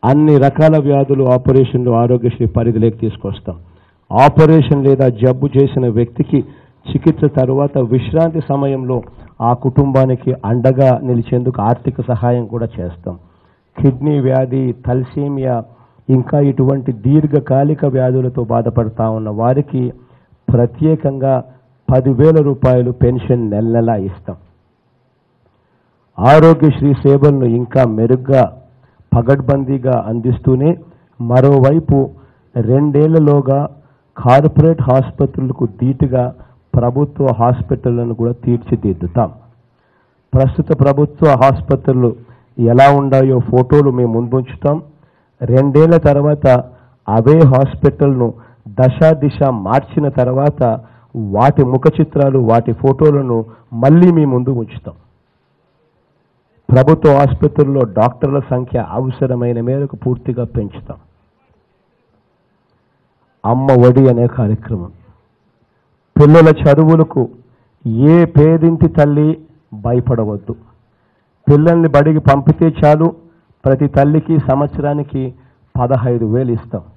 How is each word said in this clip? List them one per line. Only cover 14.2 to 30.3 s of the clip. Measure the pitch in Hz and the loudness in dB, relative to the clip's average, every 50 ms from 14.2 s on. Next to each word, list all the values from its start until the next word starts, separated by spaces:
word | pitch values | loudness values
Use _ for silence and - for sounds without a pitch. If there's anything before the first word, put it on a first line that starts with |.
వ్యాధి, | 127 131 131 131 131 127 127 135 131 127 120 | -2 -2 0 -2 -2 -2 -4 -4 -4 -4 -6
తలసేమియా, | - - - 127 127 131 - - 151 143 143 143 135 131 131 123 117 113 - _ _ _ _ _ _ _ - | -8 -6 -4 -4 -4 -4 -6 -8 -8 -8 -6 -6 -6 -4 -4 -4 -6 -8 -12 _ _ _ _ _ _ _ 0
ఇంకా | 135 131 123 - - 147 | 0 0 0 0 -2 0
ఇటువంటి | 143 139 131 - 131 127 139 139 127 131 | 0 0 0 0 0 -2 -2 -2 -4 -8
దీర్ఘకాలిక | 123 110 - 123 139 156 151 151 143 147 - - 131 135 139 147 156 147 - | -10 -6 -2 0 0 2 0 2 -2 -2 -2 0 -2 0 0 0 -2 -2 -4
వ్యాధులతో | 143 127 131 127 127 127 131 127 127 127 131 120 | -4 -2 -2 -2 -2 -2 -2 -4 -4 -6 -6 -6
బాధపడతా | 107 117 117 113 120 - 120 113 107 110 - 113 113 | -4 -4 -2 -2 -2 -2 -4 -4 -4 -4 -6 -4 -4
ఉన్న | 110 110 110 107 | -4 -6 -8 -8
వారికి | 107 104 113 120 131 139 143 143 - 131 127 123 - - - _ _ _ _ _ _ _ _ - 123 | -6 -4 -2 -2 -2 -2 -4 -4 -6 -6 -6 -6 -8 -12 -20 _ _ _ _ _ _ _ _ -2 0
ప్రత్యేకంగా | 120 120 117 - - 151 156 160 156 - 143 135 135 131 135 135 127 120 - - _ _ _ _ _ _ - 131 | 0 0 0 -2 -2 -2 -2 -2 0 -2 -6 -6 -4 -2 -2 -2 -2 -4 -10 -20 _ _ _ _ _ _ -2 0
పదివేల | 131 127 135 135 113 147 160 160 160 | 0 2 0 0 2 4 4 4 4
రూపాయలు | 147 143 139 127 - 127 127 127 123 123 | 2 0 -2 -2 0 0 2 2 0 -2
పెన్షన్ | 123 - - 120 127 127 - - 131 120 117 107 | -2 -2 0 0 0 -2 -2 -2 -2 -2 -2 -4
నెల | 101 104 110 117 113 | -4 -2 -2 0 0
నెలా | 117 113 113 113 | 0 0 0 -2
ఇస్తాం. | 104 95 98 90 - - - 90 - _ _ _ _ _ _ _ _ _ _ _ _ _ _ _ _ _ _ _ _ _ _ _ _ _ _ _ _ _ _ _ _ _ _ _ - | -4 -4 -8 -10 -12 -16 -16 -16 -16 _ _ _ _ _ _ _ _ _ _ _ _ _ _ _ _ _ _ _ _ _ _ _ _ _ _ _ _ _ _ _ _ _ _ _ -2
ఆరోగ్యశ్రీ | 92 123 143 160 160 165 165 143 139 156 139 - 143 143 139 | 2 4 6 6 6 6 4 4 2 0 0 0 0 -2 -2
సేవలను | - - 139 139 139 135 147 143 139 131 | 0 2 2 2 4 2 2 2 2 0
ఇంకా | 120 113 120 123 117 - 139 131 | -2 -2 -2 -4 -4 0 0 0
మెరుగ్గా, | 117 110 107 113 117 127 127 127 131 139 131 123 95 - - _ _ _ _ _ _ _ _ _ _ - 120 | 0 0 -2 0 0 0 -2 0 0 2 2 2 0 -2 -14 _ _ _ _ _ _ _ _ _ _ -2 -2
పగడ్బందీగా | 117 117 139 139 131 123 143 139 139 127 135 135 123 131 127 117 - 107 | 0 0 0 -2 0 -2 -2 -2 -2 -4 -6 -4 -4 -2 -4 -4 -4 -4
అందిస్తూనే | 110 120 113 123 | -6 -6 -4 -4